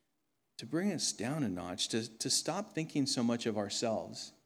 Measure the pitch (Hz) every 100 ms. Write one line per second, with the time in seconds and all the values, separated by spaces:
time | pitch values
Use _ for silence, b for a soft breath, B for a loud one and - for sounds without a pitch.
0 | _ _ _ _ _ - 120 151 202 165
1 | - - 113 156 117 90 87 90 - 117
2 | 113 - - - - 175 214 - 160 151
3 | 135 - 117 117 117 107 101 - 117 104
4 | 90 117 - -